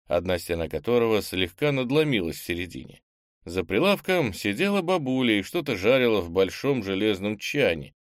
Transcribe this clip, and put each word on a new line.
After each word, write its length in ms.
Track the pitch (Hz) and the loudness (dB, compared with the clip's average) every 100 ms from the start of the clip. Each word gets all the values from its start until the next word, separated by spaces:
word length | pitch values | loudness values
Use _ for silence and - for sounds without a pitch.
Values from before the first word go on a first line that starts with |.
| - | -2
одна 320 | 87 90 87 | -2 0 -2
стена 280 | - 82 80 | -2 -4 -4
которого 540 | 78 110 120 117 110 | -4 0 2 4 0
слегка 520 | - 101 90 - 147 | 0 -2 -4 -2 -2
надломилась 680 | 135 123 147 151 117 82 71 | 0 0 0 2 0 -2 -6
в 60 | |
середине. 580 | - 85 87 67 - - _ _ _ _ | -6 -6 -6 -10 -16 -20 _ _ _ _
За 200 | - 90 | -8 -6
прилавком 680 | - 196 185 196 - 185 127 | -2 2 2 0 0 0 0
сидела 480 | 90 104 104 196 202 | -2 -4 -2 0 0
бабуля 580 | 165 185 131 131 123 104 | 0 -2 0 0 2 2
и 40 | |
что-то 340 | 95 175 143 101 | 0 -4 -4 0
жарила 460 | 101 131 123 107 | 4 4 4 2
в 80 | 85 | 0
большом 520 | 87 95 - 135 131 | 4 2 2 -2 -2
железном 540 | 95 95 107 95 101 107 | -2 0 0 0 -2 -4
чане, 580 | - 147 110 82 67 _ | -4 0 2 0 -6 _